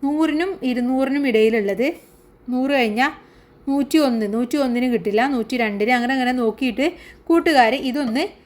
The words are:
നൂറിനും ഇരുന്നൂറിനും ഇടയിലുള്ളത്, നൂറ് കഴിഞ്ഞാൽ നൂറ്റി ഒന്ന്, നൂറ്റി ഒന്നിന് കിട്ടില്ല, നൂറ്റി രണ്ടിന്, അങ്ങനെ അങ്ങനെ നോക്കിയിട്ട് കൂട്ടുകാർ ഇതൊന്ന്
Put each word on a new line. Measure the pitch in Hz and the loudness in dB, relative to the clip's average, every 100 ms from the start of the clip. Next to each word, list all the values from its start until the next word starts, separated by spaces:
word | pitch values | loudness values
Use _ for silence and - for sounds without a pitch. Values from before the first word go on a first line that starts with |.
നൂറിനും | 277 302 320 302 359 381 | -2 0 0 0 -2 -2
ഇരുന്നൂറിനും | 262 240 247 262 269 277 277 | -4 -2 -2 0 0 0 2
ഇടയിലുള്ളത്, | 220 220 226 202 196 262 339 - - _ _ - | 4 4 2 -2 0 -2 -4 -14 -20 _ _ -6
നൂറ് | 247 262 | -4 0
കഴിഞ്ഞാൽ | 277 233 214 277 311 - - - - - | 0 0 0 -2 -2 -20 -20 -20 -16 -4
നൂറ്റി | 277 277 320 | -2 2 2
ഒന്ന്, | 285 233 208 | 2 0 -2
നൂറ്റി | 220 247 302 | -2 -2 0
ഒന്നിന് | 262 240 254 | 0 0 0
കിട്ടില്ല, | 233 185 208 262 | -2 0 0 0
നൂറ്റി | 269 220 254 | 0 -4 -2
രണ്ടിന്, | 220 202 208 | -2 -2 0
അങ്ങനെ | 247 240 | 0 0
അങ്ങനെ | 269 247 | -2 -2
നോക്കിയിട്ട് | 254 226 220 262 220 285 - - - - | 0 -2 -2 -4 -2 -4 -4 -20 -20 0
കൂട്ടുകാർ | 330 339 294 226 | 2 4 4 4
ഇതൊന്ന് | 269 269 254 269 226 392 - | 2 -2 -4 -2 -2 -4 -8